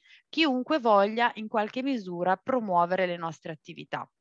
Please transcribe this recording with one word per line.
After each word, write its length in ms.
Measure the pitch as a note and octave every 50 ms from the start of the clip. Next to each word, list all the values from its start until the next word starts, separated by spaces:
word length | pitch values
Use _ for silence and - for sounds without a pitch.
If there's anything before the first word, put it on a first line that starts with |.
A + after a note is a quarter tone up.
| _ _ - _ _
chiunque 520 | _ - D4+ D#4+ D4 B3+ B3+ B3 - D#4 D4+
voglia 520 | A3+ A#3 G#3 G3 G3 G#3+ A3 A#3 A#3+ A#3+ -
in 120 | G#3+ G#3+
qualche 340 | G#3 - A3 G#3 G#3 - B3+
misura 540 | C4 C#4 C4+ A3+ F#3+ F#3 F3 E3+ F3 F3+ F#3+
promuovere 720 | - - - C4 B3+ A3 G3 F3+ F3 F3 F3 F#3 F#3 F#3
le 100 | F3+ F3
nostre 380 | F3 E3+ E3 D#3 - - F3 D#3+
attività. 520 | - _ - D#3+ C#3 - - - - - _ _ _